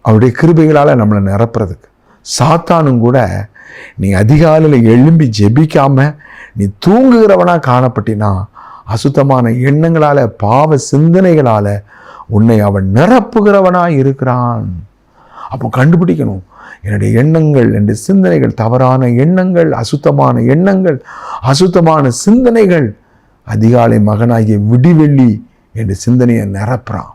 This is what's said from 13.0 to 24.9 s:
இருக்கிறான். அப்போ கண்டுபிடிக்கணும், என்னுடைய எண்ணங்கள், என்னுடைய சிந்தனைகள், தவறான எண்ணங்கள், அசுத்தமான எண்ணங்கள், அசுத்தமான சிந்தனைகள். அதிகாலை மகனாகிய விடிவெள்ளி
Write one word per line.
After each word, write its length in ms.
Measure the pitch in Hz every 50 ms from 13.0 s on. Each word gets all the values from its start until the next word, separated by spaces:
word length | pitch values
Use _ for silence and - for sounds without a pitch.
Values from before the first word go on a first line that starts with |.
| 151 202 247 254 208 214 - 220 202 208 202 202 190 185 180 180 175 175
இருக்கிறான். 800 | 160 135 131 139 135 139 131 127 123 123 123 123 120 113 104 101 90 85 87 - _ _ _ _ _ _ _ _ - - - -
அப்போ 200 | - 120 117 - -
கண்டுபிடிக்கணும், 640 | 131 127 151 170 165 185 170 - 156 135 110 98 95 92 _ _ - - - - _ -
என்னுடைய 360 | 98 110 101 101 107 110 113
எண்ணங்கள், 440 | 131 156 160 165 156 151 147 135 117
என்னுடைய 320 | 110 107 107 104 104 117
சிந்தனைகள், 600 | - - - 190 196 185 180 175 151 127 113 110
தவறான 540 | - 113 113 120 127 131 127 131 131 131 123
எண்ணங்கள், 640 | 120 117 139 160 185 185 185 185 180 175 165 156 139
அசுத்தமான 680 | - - - - 143 - 156 147 143 139 131 123 120
எண்ணங்கள், 640 | 117 123 135 156 185 196 196 190 185 180 147 123 - - - - - - - -
அசுத்தமான 720 | - 131 139 147 180 190 175 190 170 160 160 156 143 127
சிந்தனைகள். 840 | 120 - - 202 220 254 262 240 226 233 214 190 180 165 135 107 101 _ _ _ _ _ _ _ _ _ _
அதிகாலை 560 | - 110 104 110 113 117 120 117 117 117 110
மகனாகிய 580 | 104 104 104 104 113 120 120 113 110 104 107 104
விடிவெள்ளி 840 | 101 107 117 120 127 170